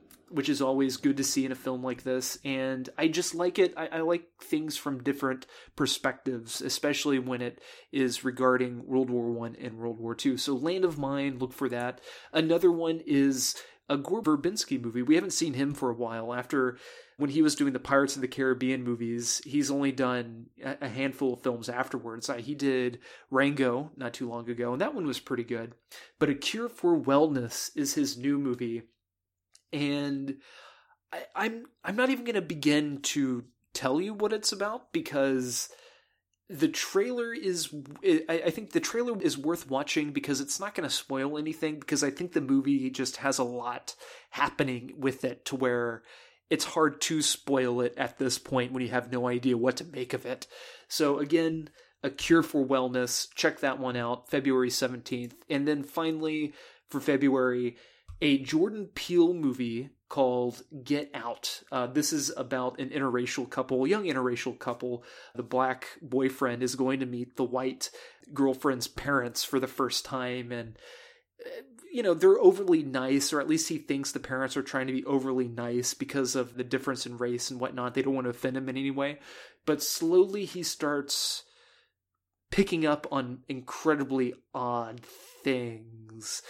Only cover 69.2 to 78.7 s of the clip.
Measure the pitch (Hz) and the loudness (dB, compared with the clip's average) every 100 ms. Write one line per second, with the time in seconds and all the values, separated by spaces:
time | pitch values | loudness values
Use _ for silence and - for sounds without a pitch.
69.2 | 120 - - 135 127 - 127 - - 131 | 0 -4 -2 -2 -2 -2 -2 -2 -4 -6
70.2 | 127 123 120 120 117 113 - - - - | -4 -6 -6 -8 -10 -16 -20 -20 -20 -20
71.2 | _ _ - - - - - 294 208 165 | _ _ -14 -14 -16 -20 -8 -2 2 6
72.2 | 185 208 185 185 190 165 139 131 131 139 | 8 10 10 8 4 4 4 -2 2 2
73.2 | 139 151 139 156 - 160 - 139 139 - | 4 0 2 0 0 -4 -2 -2 -2 -6
74.2 | - 131 135 143 135 135 131 131 135 139 | -4 -2 -2 -2 -2 -2 -2 -2 2 2
75.2 | 131 131 123 117 120 120 123 - 139 139 | 2 0 0 -2 -2 0 -2 -4 -4 0
76.2 | 127 135 120 123 127 131 135 127 123 120 | 0 0 -2 -4 -2 -2 -2 -4 -6 -4
77.2 | 123 120 - 127 127 127 123 127 135 135 | -2 -2 -4 -4 -4 -2 -2 0 0 0
78.2 | 123 120 131 131 131 | -2 -2 -4 -2 -4